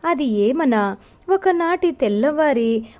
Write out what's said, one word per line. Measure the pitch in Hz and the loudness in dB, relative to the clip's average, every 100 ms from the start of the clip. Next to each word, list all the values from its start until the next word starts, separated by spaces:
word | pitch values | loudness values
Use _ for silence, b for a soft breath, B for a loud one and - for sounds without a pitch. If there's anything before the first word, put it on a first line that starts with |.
| 320 | -4
అది | 294 | -2
ఏమనా, | 277 208 202 294 294 220 202 196 b b - | -2 0 0 0 0 0 0 -4 b b -2
ఒకనాటి | 381 381 349 330 359 349 | 0 2 0 0 0 -2
తెల్లవారి | 262 220 208 269 302 302 240 226 226 226 B | 0 -2 0 0 0 0 2 0 -2 -6 B